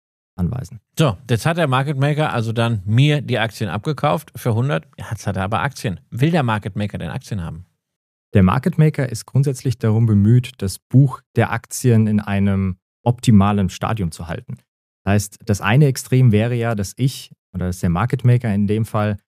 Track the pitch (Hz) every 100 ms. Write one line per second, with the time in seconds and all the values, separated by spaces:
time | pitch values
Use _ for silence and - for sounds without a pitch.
0 | _ _ _ - 87 127 95 110 _ -
1 | 156 95 - 113 160 165 151 131 135 135
2 | 143 151 147 117 113 113 117 113 92 113
3 | 147 147 113 120 113 - 104 95 151 139
4 | 147 160 - - 127 110 131 160 - -
5 | - 107 - 95 101 104 131 - 113 87
6 | - 117 151 170 123 107 107 104 104 -
7 | 82 123 - 101 82 82 - _ _ _
8 | _ _ _ 107 95 - 185 160 156 151
9 | 135 110 - 131 143 127 139 - 113 110
10 | 113 104 101 123 127 - 98 - _ 127
11 | 139 - _ - 113 117 - - 123 113
12 | 110 104 101 98 101 98 95 90 _ _
13 | 120 123 - 104 98 101 90 - 107 113
14 | 85 - 85 - - - _ _ _ _
15 | 95 101 - - - 98 98 123 147 123
16 | - 131 127 104 117 123 117 107 95 -
17 | 131 - - - _ 90 90 90 98 170
18 | 120 127 123 123 117 101 101 107 110 110
19 | 104 101 -